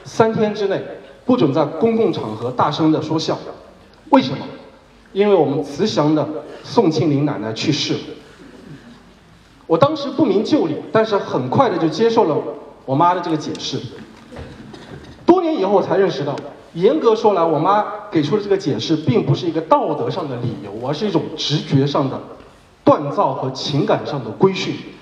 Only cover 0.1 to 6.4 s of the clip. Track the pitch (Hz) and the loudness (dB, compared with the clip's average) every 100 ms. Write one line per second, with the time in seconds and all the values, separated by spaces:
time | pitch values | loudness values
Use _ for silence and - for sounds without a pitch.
0.1 | - 226 220 214 208 196 170 - - - | 2 2 4 -2 0 -2 -2 -4 -14 -18
1.1 | - - 240 156 156 - 160 226 226 190 | -10 0 2 4 2 0 0 0 2 0
2.1 | - 110 107 120 - 165 147 160 147 - | 0 -6 -6 -6 -2 -2 2 2 2 0
3.1 | 160 - - - - - - - - - | -4 -2 -6 -8 -18 -20 -20 -20 -20 2
4.1 | 269 - - - - - - - - - | 2 2 -6 -10 -14 -20 -20 -20 -20 -10
5.1 | 190 208 190 139 139 143 - 208 170 151 | 0 4 4 4 0 -4 -2 -2 2 2
6.1 | 151 123 - | 2 0 -6